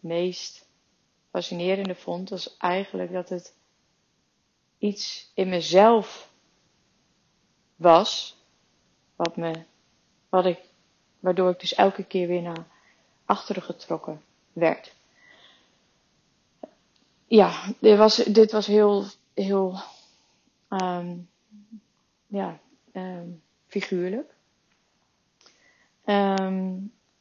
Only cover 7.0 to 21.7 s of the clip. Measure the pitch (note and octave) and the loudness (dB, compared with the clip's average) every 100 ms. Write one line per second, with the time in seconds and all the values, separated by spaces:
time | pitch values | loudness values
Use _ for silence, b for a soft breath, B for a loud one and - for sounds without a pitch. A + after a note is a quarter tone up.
7 | _ _ _ _ _ _ _ - E3+ E3 | _ _ _ _ _ _ _ 0 6 6
8 | - - - - _ _ _ _ _ _ | 4 -6 -10 -18 _ _ _ _ _ _
9 | _ - E3+ F3 E3 D#3+ E3 _ _ _ | _ -6 -6 -4 -6 -6 -12 _ _ _
10 | _ _ _ F#3 F3+ E3+ - _ _ _ | _ _ _ 0 2 -2 -10 _ _ _
11 | _ _ F#3 F3+ F3+ F3+ - - G3 F#3+ | _ _ -4 0 0 -2 -4 2 2 0
12 | F#3+ F#3+ F3 F3 F3 E3+ - b b b | -6 -4 -2 -4 -6 -12 -16 b b b
13 | b b - G3+ - F#3 - E3+ - E3 | b b -6 -4 -6 -10 -10 -12 -10 -10
14 | - D#3 _ _ _ F3 E3 - - _ | -10 -16 _ _ _ -2 -2 -2 -10 _
15 | _ b b b b b b b _ _ | _ b b b b b b b _ _
16 | _ _ _ _ _ _ - _ _ _ | _ _ _ _ _ _ -20 _ _ _
17 | _ _ - A3 F3 - G3 - G#3+ G#3 | _ _ 4 6 6 2 -10 2 6 8
18 | G#3+ A3 - G#3+ A3 G#3+ G3+ G#3 G#3 G3+ | 6 4 4 6 6 4 2 4 4 2
19 | G3+ - _ - G3 G3 F#3 F#3 B B | -4 -12 _ -6 -2 0 -2 -4 B B
20 | B B B B _ _ - F#3+ F#3 F3 | B B B B _ _ -8 -4 -4 -4
21 | F3 F3 F3 _ _ G#3 G#3 | -8 -12 -16 _ _ -20 -20